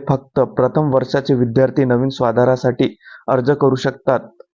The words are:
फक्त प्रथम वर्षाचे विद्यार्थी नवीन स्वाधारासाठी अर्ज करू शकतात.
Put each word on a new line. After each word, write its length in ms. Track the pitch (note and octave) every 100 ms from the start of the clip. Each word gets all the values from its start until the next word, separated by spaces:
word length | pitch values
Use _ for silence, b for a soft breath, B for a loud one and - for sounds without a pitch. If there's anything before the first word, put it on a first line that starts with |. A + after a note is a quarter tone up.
| C3+
फक्त 300 | C3+ - -
प्रथम 540 | A#2+ - B2+ D#3 D3+
वर्षाचे 400 | C3 B2+ C#3 C3+
विद्यार्थी 520 | C3 B2 A#2 C3 - B2+
नवीन 240 | B2 C3+
स्वाधारासाठी 880 | C3+ B2 A2+ B2 B2+ B2+ B2 C3+ - B B B
अर्ज 240 | C3 B2
करू 240 | D3 C#3 B2+
शकतात. 440 | C#3 C3 - A#2+ G#2+ _ -